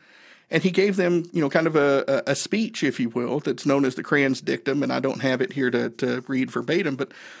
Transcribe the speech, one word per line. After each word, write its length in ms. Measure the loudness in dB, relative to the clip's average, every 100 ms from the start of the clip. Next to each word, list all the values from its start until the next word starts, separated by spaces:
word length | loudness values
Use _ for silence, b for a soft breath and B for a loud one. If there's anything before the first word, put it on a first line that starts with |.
| b b b b b
and 140 | 0
he 80 | 2
gave 240 | 2 2 2
them, 340 | 2 2 0
you 80 | -2
know, 80 | 2
kind 180 | 2 2
of 80 | 4
a, 480 | 4 4 2 0 0
a, 60 |
a 40 | -2
speech, 460 | 0 -2 -2 -2
if 200 | -2 0
you 80 | -2
will, 320 | -2 -2 -2
that's 240 | -2 -2 2
known 180 | 2
as 120 | 2 -2
the 80 |
Kranz 360 | 0 2 2 0
dictum. 420 | -2 -2 -2 -2
And 120 | -2
I 80 | -2
don't 200 | -2 -2
have 200 | 0 0
it 100 | -2
here 180 | 0 0
to, 200 | 0 -2
to 340 | -2 -2 -2 -4
read 240 | -2 -2
verbatim, 460 | -4 -2 0 0 -4
but 160 | -8 B B B